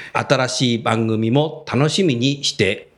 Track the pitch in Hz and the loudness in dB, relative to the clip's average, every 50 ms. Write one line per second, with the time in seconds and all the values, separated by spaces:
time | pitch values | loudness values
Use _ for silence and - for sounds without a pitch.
0 | - - - 117 117 - 139 127 127 123 - - 135 120 117 110 117 117 113 113 | -12 -6 -4 -2 0 0 0 0 0 -2 -2 0 0 2 0 0 0 0 0 2
1 | 113 110 110 110 113 113 120 143 151 160 - - - - 110 123 143 156 156 - | 0 0 0 0 0 2 2 2 2 0 -4 -10 -8 -2 0 0 2 2 2 0
2 | 190 165 123 117 120 135 143 139 139 - - - 104 95 107 - - - _ | 0 0 0 0 0 -2 -2 -2 -6 -4 -2 0 0 0 -2 -4 -8 -18 _